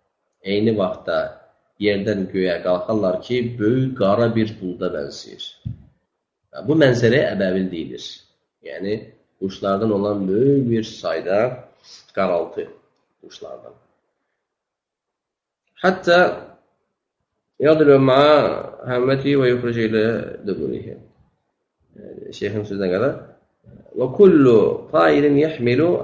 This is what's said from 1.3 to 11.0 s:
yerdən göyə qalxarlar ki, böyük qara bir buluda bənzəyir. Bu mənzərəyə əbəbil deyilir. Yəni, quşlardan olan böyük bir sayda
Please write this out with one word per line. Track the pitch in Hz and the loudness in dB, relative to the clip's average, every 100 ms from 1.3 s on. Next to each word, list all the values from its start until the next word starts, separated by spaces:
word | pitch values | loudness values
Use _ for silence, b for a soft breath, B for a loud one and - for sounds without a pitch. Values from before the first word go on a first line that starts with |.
| - _ _ _ _ | -10 _ _ _ _
yerdən | 101 101 101 101 92 | -2 0 -2 -4 -4
göyə | 95 92 85 90 | -2 -2 -2 -2
qalxarlar | 90 - 110 95 90 | -2 -2 -2 -2 -4
ki, | - 123 117 | -4 -4 -4
böyük | - 104 131 131 | -2 0 0 -2
qara | 127 95 104 117 | 0 0 2 0
bir | 110 107 - | 0 -2 -4
buluda | 92 87 90 | -10 -6 -6
bənzəyir. | 82 69 - 55 50 - - - - - _ _ _ _ _ _ | -6 -8 -12 -18 -18 -18 -14 -14 -14 -18 _ _ _ _ _ _
Bu | - 95 | -10 -2
mənzərəyə | 160 139 117 117 127 - | 4 4 4 2 2 0
əbəbil | 98 95 95 92 | 0 -2 -2 -2
deyilir. | 85 71 64 - - _ _ _ _ | -6 -10 -12 -16 -18 _ _ _ _
Yəni, | - 71 95 107 - _ _ _ | -16 -10 -6 -8 -8 _ _ _
quşlardan | 98 - 98 98 110 | -10 -6 -2 0 0
olan | 101 104 101 95 | 0 -2 -2 -2
böyük | 98 139 139 120 | 2 2 2 2
bir | 113 107 | -2 -4
sayda | - | -8